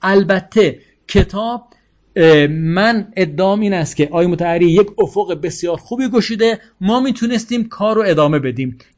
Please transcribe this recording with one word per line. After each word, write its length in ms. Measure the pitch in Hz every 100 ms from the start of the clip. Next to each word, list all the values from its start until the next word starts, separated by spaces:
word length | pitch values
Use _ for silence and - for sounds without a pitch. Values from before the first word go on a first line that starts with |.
البته 800 | 190 196 190 190 185 220 175 - _ _ -
کتاب، 680 | 196 - 196 226 240 - _ _ _ _ 196
اه، 320 | 160 151 147
من 600 | 156 160 180 220 226 214 -
ادعام 440 | 170 147 190 202
این 140 | 208
است 220 | 185 147 -
که 120 | 147
آقای 200 | 170 180
مطهری 440 | 170 175 170 170
یک 160 | 170 202 -
افق 440 | 196 196 196 160
بسیار 360 | 175 - 170 160
خوبی 300 | - 240 262
گشوده، 520 | 226 - 220 226 220 _ -
ما 180 | 185 247
میتونستیم 720 | 269 - 233 240 226 240 226
کار 260 | - 208 220
رو 80 | 202
ادامه 340 | 156 147 151
بدیم. 380 | 131 120 131 120 _